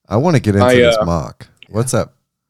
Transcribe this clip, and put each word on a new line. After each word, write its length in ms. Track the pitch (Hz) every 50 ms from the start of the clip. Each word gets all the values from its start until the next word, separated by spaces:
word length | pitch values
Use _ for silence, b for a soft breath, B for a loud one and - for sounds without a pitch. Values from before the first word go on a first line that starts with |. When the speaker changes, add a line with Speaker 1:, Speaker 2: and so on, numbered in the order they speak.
| _ -
Speaker 1:
I 80 | 92
wanna 240 | 117 147 180 160 117
get 140 | 90 107 98
into 120 | 101 123
Speaker 2:
I, 80 | 127 127
Speaker 1:
this 200 | 123 120 117 113
Speaker 2:
uh, 80 | 107 107
Speaker 1:
mock. 440 | 85 85 80 71 - - - - _ _ _ - _
What's 240 | 92 107 123 131 -
up? 200 | 104 80 - _ _ _ _ _ _ _ _